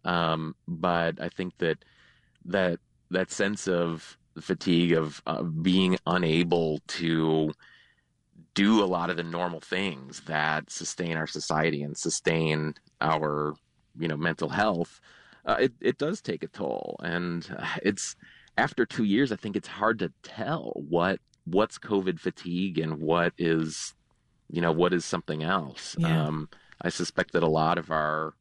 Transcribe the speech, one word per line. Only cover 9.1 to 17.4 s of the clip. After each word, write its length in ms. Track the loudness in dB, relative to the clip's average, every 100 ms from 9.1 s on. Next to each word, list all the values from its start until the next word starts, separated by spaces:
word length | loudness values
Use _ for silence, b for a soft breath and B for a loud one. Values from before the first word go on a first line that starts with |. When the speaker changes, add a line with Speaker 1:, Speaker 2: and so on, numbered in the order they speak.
| -2
Speaker 1:
the 60 |
normal 380 | -4 -2 -2 -4
things 600 | -4 -2 -2 -6 -12 -16 -4
that 420 | 0 2 0 -4
sustain 460 | -10 -8 -6 -4 -2
our 100 | -4
society 560 | -6 -2 2 2 0
and 140 | -6 -4
sustain 760 | -4 -2 0 2 2 0 -2 -6 _ _
our, 540 | 0 0 0 -2 -4 -6 _ _ _ -6
you 100 | -4
know, 80 | 0
mental 340 | -2 -2 -2
health, 500 | 0 0 0 -4 -8 B B B B -2
uh, 100 | 0
it, 120 | 0 0
it 160 | -2 0
does 240 | -4 -4
take 220 | -6 -6
a 60 | -8
toll. 520 | -6 -4 -4 -6 -8
And, 460 | -4 -2 -2 -4